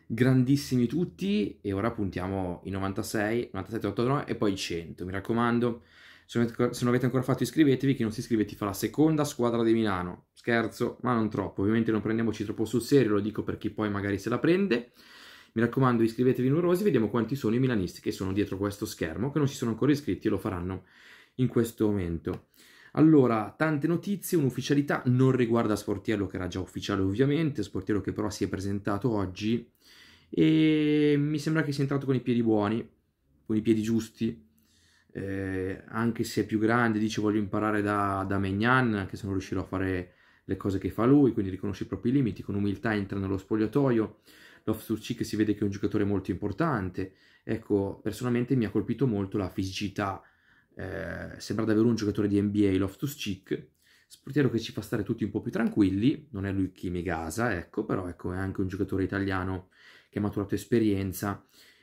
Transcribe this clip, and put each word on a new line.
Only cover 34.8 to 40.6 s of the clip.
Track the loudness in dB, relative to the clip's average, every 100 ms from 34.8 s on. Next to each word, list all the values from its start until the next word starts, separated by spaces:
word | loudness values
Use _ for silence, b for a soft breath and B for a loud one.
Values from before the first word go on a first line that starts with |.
| b b b
eh, | -10 -6 -4 -4 -4 -4 -6 -8
anche | -2 -2 0
se | -2 -2
è | 0
più | 2
grande, | 2 4 2 2
dice: | 0 0
"Voglio | 0 0
imparare | 0 0 0 2
da, | 2 0 0 -2 -2
da | -2
Maignan, | 0 0 2 4 2
anche | 0 -4 -8
se |
non | -4
riuscirò | -4 -4 -6
a |
fare | -4 -2 0 -2 -6 b b b -8
le |
cose | -4